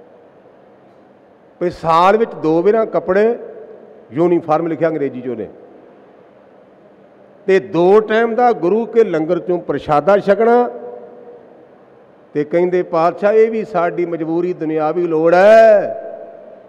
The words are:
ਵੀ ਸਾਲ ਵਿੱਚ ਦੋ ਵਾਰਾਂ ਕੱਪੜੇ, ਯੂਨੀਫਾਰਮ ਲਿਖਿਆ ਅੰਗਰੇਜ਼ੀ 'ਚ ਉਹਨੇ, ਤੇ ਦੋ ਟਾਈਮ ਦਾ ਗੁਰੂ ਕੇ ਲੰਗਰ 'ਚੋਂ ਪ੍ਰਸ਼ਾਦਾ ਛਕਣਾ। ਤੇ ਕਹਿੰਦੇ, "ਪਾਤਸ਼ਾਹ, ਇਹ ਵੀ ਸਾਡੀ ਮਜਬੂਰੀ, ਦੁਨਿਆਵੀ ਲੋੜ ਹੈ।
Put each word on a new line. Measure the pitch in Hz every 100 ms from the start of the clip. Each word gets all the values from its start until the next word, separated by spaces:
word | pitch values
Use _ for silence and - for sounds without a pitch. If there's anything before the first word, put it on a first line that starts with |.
| - - _ _ - _ _ _ _ _ _ _ _ _ _ -
ਵੀ | 175
ਸਾਲ | - 160 165 185 220
ਵਿੱਚ | 220 165
ਦੋ | 156 165
ਵਾਰਾਂ | 196 226 214
ਕੱਪੜੇ, | 170 170 190 220 240 - - - - - - -
ਯੂਨੀਫਾਰਮ | 131 175 170 151 156 165
ਲਿਖਿਆ | 151 165
ਅੰਗਰੇਜ਼ੀ | 156 139 123
'ਚ | 123
ਉਹਨੇ, | 110 87 - - - - - - _ _ _ _ _ _ _ _ _ _ _ _ _ -
ਤੇ | 190
ਦੋ | 113 160 180 214
ਟਾਈਮ | 214 220 233 220
ਦਾ | 247
ਗੁਰੂ | 220 170 214 220
ਕੇ | 226
ਲੰਗਰ | 208 160 156 175
'ਚੋਂ | 180 175
ਪ੍ਰਸ਼ਾਦਾ | - 139 - 147 165 202
ਛਕਣਾ। | 202 196 226 240 240 - - - - - - - - - - - _ _ _ _ _
ਤੇ | 147
ਕਹਿੰਦੇ, | 147 170 180 180
"ਪਾਤਸ਼ਾਹ, | 170 165 170 170 202
ਇਹ | 220 226
ਵੀ | 220 196
ਸਾਡੀ | 170 175 170 170
ਮਜਬੂਰੀ, | 165 160 165 180
ਦੁਨਿਆਵੀ | 156 156 156 156 175 170
ਲੋੜ | 156 165
ਹੈ। | 175 208 226 226 208 - - - - - - - -